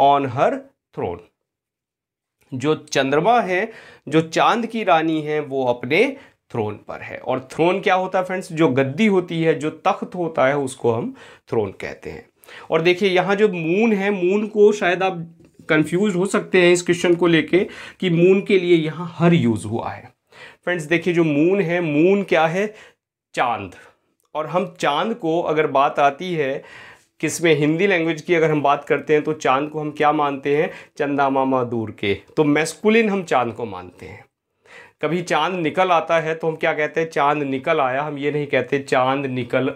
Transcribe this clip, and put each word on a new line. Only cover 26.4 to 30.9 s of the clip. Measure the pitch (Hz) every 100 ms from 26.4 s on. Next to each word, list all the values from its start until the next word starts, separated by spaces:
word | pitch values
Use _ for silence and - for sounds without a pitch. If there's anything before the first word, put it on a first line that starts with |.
| 135 139 - - - - _ _
किस | 156 151
में, | 165 147
हिंदी | 147 160 202
लैंग्वेज | 180 165 156
की | 156 170
अगर | 160
हम | 151
बात | 139 143
करते | - 147 135
हैं | 151
तो | 151
चांद | - 143 131 151
को | 156
हम | 151
क्या | 143 147
मानते | 151 147 139 143 143
हैं? | 180 - -